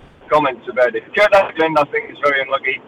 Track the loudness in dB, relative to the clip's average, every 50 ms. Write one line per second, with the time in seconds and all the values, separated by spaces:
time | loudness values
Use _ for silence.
0 | -20 -20 _ _ -6 0 0 0 2 0 -4 -6 -12 -6 -2 0 0 0 0 -4
1 | -8 -4 0 0 2 4 4 4 2 2 0 -2 -2 0 0 0 -2 -2 -4 -8
2 | -8 -8 -8 -4 -2 0 0 0 -2 -2 -4 -4 -4 -4 -6 -8 -10